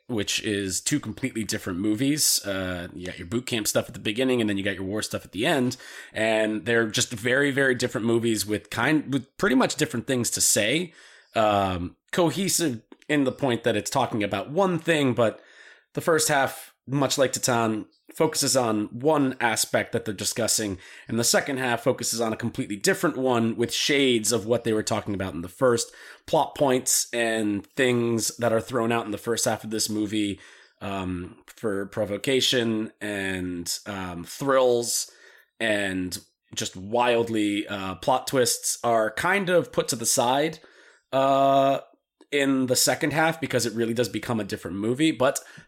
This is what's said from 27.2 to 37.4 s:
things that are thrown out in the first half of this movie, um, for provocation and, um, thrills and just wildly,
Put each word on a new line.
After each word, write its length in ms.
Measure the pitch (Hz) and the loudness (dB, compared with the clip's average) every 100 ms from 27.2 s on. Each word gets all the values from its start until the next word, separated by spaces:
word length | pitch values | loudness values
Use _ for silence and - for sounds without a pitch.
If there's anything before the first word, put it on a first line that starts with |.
| 117 110 104 101 - | 0 0 0 -2 -4
things 680 | - 127 120 117 113 107 - | 0 2 4 2 0 -2 -2
that 160 | 117 | 0
are 80 | 110 | 0
thrown 300 | - 123 113 | 0 -2 0
out 120 | 117 107 | 0 -2
in 60 | |
the 60 | 101 | -6
first 280 | 117 110 120 | -4 0 0
half 180 | 107 | -2
of 80 | 110 | -4
this 180 | 110 - | -4 -2
movie, 500 | 107 104 107 104 92 - - - - | -2 -2 0 -2 -4 -12 -20 -20 -12
um, 560 | 101 98 92 90 87 - - | -8 -6 -4 -6 -8 -14 -20
for 400 | - 113 98 98 | -8 -4 -4 -4
provocation 1040 | 113 98 101 - 131 123 131 113 110 110 - | -4 -4 -2 0 2 2 2 2 0 -4 -8
and, 800 | 104 101 95 92 90 87 85 - 104 | -6 -4 -4 -4 -4 -6 -6 -8 -8
um, 360 | 98 92 87 | -8 -8 -10
thrills 880 | 82 - 139 131 127 120 120 - - - - - _ - | -12 -6 2 4 6 4 0 -4 -6 -12 -20 -20 _ -4
and 600 | 110 101 98 92 90 - - _ - - | 0 0 0 -2 -4 -8 -14 _ -14 -8
just 200 | 110 95 | -8 -10
wildly, 880 | 98 117 123 117 113 110 | -4 2 4 2 2 0